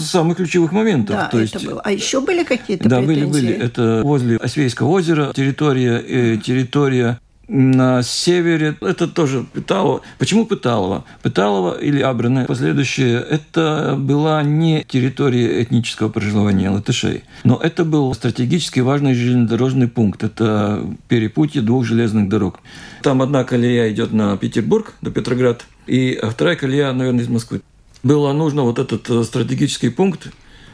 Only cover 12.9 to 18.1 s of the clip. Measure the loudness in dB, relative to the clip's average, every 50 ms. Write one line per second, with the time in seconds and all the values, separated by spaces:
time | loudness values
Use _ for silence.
12.9 | 0 0 0 2 2 0 -2 -2 -4 -4 -4 -2 -2 0 0 2 0 0 -2 -2
13.9 | -2 -2 0 0 0 2 2 2 2 2 2 2 2 2 2 2 2 0 -2 -2
14.9 | -2 0 0 0 0 0 0 2 2 2 2 2 0 0 0 0 0 0 0 -2
15.9 | -4 -4 -4 -2 -2 -2 -2 0 0 2 2 2 2 2 2 0 0 -2 -2 -2
16.9 | -2 -2 -2 -4 -4 -4 -10 -14 -20 -2 2 2 2 2 0 -2 0 0 0 2
17.9 | 2 0 0 0